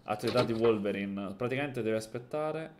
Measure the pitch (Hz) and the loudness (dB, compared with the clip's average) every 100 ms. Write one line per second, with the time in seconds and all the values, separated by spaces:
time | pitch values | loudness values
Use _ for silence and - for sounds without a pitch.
0 | - 107 117 113 113 113 117 107 101 98 | -4 0 2 2 2 4 4 4 2 -2
1 | 101 101 98 98 123 131 143 127 110 110 | -2 -4 -6 -4 -2 -2 -2 -2 0 0
2 | 110 123 127 151 156 156 160 - | -2 -8 -6 -4 -2 -4 -8 -12